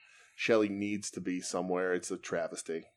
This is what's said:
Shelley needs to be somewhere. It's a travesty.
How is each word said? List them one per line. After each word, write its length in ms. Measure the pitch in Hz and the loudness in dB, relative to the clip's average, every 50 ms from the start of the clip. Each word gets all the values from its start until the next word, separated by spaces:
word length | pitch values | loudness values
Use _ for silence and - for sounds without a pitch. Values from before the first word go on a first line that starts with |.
| _ - - - - - _ | _ -20 -20 -20 -20 -20 _
Shelley 340 | - - - 117 110 107 101 | -4 2 4 6 6 6 4
needs 400 | 101 101 101 104 107 98 - - | 2 0 -2 0 -2 -2 -4 -6
to 100 | - 101 | -8 -6
be 200 | 87 92 90 90 | -4 -2 -2 -2
somewhere. 520 | - - - 90 92 92 90 90 92 92 90 | -2 -2 -2 -2 0 0 0 2 2 2 2
It's 180 | 90 - - | 0 0 -2
a 60 | 95 87 | -6 -6
travesty. 680 | - - 92 85 80 80 90 - - - 80 82 - - _ | -4 -2 -2 -2 -2 -2 -4 -8 -6 -6 -6 -6 -6 -10 _